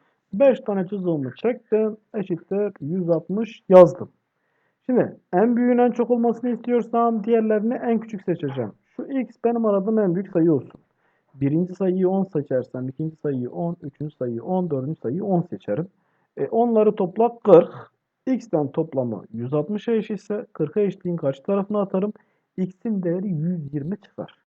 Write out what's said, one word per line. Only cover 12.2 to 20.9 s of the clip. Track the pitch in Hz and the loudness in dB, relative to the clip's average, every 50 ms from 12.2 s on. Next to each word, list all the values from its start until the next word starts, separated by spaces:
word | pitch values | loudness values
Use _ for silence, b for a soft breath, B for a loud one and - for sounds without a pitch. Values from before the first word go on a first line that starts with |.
| 185 | -2
seçersem | - - 151 139 - 135 127 120 - - 127 127 131 | -2 -2 -4 -4 -2 -2 -2 -2 -4 -8 -8 -8 -8
ikinci | 131 - 156 160 156 | -6 -6 -6 -8 -6
sayıyı | - - 147 139 127 123 120 | -6 -6 -4 -4 -4 -4 -6
on, | - 175 170 170 170 175 | -6 -4 -4 -4 -6 -8
üçüncü | 165 143 - - 147 151 - | -10 -14 -12 -10 -10 -10 -8
sayıyı | - 127 123 117 117 - | -6 -6 -6 -6 -6 -4
on, | 180 185 185 180 170 | -2 -2 -2 -2 -2
dördüncü | 147 131 127 147 160 - | -2 -4 -4 -4 -6 -6
sayıyı | - 113 135 185 214 | -6 -6 -4 -4 -2
on | 202 185 170 | 0 2 0
seçerim. | 165 - 104 - - - 104 151 175 - _ _ _ _ _ _ _ _ - | 0 -2 -6 -10 -6 -4 -4 -4 -4 -6 _ _ _ _ _ _ _ _ -8
E, | - 143 - | -6 -4 0
onları | - 226 240 240 226 214 214 214 214 | 2 2 2 4 4 4 4 4 2
topla | - 190 175 - 220 233 233 233 - - | 0 -2 -2 0 0 0 0 0 -2 2
kırk. | 208 180 156 - - - - - - _ _ _ _ _ _ - | 4 6 6 4 2 -2 -16 -20 -20 _ _ _ _ _ _ -6
X'ten | 254 262 214 - - 170 156 147 131 | -4 -4 -4 -4 -4 -4 -4 -4 -4
toplamı | - 170 156 160 - 135 123 120 107 92 - - | -4 -6 -6 -4 -4 -4 -4 -4 -6 -8 -10 -12
yüz | - 117 120 127 147 | -12 -10 -6 -4 -2
altmışa | 151 147 180 208 202 - 233 | -2 -2 -4 -6 -6 -4 -2
eşitse | 226 220 214 - 214 190 - - 208 208 - - | -2 -2 -2 -4 -8 -10 -8 -8 -8 -8 -8 -8
kırka | - - 156 151 - 214 | -6 -6 -6 -4 -2 0
eşitliğin | 208 190 | 0 -2